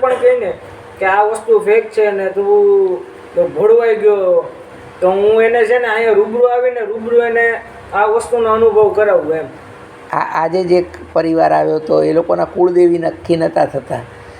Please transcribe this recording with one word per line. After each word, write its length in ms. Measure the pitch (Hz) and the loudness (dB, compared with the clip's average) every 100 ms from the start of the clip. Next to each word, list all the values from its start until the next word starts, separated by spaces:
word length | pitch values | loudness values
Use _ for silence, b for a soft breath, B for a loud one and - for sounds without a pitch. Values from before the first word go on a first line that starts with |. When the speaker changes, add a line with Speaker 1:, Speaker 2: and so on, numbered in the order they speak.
Speaker 1:
પણ 140 | 262 | -2
કહે 240 | 247 247 247 | 0 2 0
ને 140 | 196 170 - - - - | -2 -8 -12 -20 -18 -6
કે 80 | 190 | -2
આ 160 | 196 | 0
વસ્તુ 360 | 208 220 226 214 | 0 -2 0 0
ફેક 320 | 185 220 220 | 2 0 0
છે 200 | - 208 | -2 -2
ને 200 | 196 190 | 0 -4
તું 680 | 190 202 208 202 196 190 180 - - - - 175 | -4 0 2 4 2 0 -4 -10 -20 -10 -4 -2
ભોળવાઈ 420 | 143 208 233 233 208 | 0 2 4 2 2
ગયો, 540 | 208 202 185 175 - - - - - - | 2 2 2 0 -2 -10 -20 -20 -20 -2
તો 100 | 185 | 0
હું 320 | 190 208 220 | 2 2 2
એને 220 | 226 240 | 2 2
છે 140 | 214 247 | 2 0
ને 80 | 240 | 0
અહીંયા 260 | 214 233 | -2 0
રૂબરૂ 320 | 202 220 233 | 2 0 2
આવીને 360 | 247 247 254 240 | 2 2 -2 -4
રૂબરૂ 380 | 208 220 220 233 | -6 -8 -2 0
એને 420 | 233 233 233 180 - - - | 2 0 0 -2 -10 -20 -8
આ 120 | 190 | -2
વસ્તુનો 480 | 214 226 226 233 226 | 0 0 -2 -2 0
અનુભવ 400 | 220 226 208 208 | 2 2 4 2
કરાવું 420 | 190 208 180 151 | 2 2 2 0
એમ. 120 | 160 143 - - - - - - | -6 -6 -14 -20 -20 -20 -20 -8
Speaker 2:
આ, 320 | - - 165 | -6 -4 -4
આજે 200 | 165 180 | -2 -2
જે 120 | 180 180 | 0 0
એક 100 | 180 - - | 0 -8 -8
પરિવાર 400 | 160 165 160 156 | -4 -2 2 2
આવ્યો 240 | 156 156 156 | 2 0 -2
હતો 260 | 156 151 | 0 0
એ 100 | 156 | 2
લોકોના 320 | 156 165 175 | 0 0 -2
કુળદેવી 540 | 165 - 180 175 175 170 | -4 0 0 2 2 2
નક્કી 380 | 165 - - 170 | -4 -6 -4 -2
નહોતા 280 | 165 - | 0 0
થતા, 340 | - 139 123 127 123 B B B | -2 -4 -8 -10 -10 B B B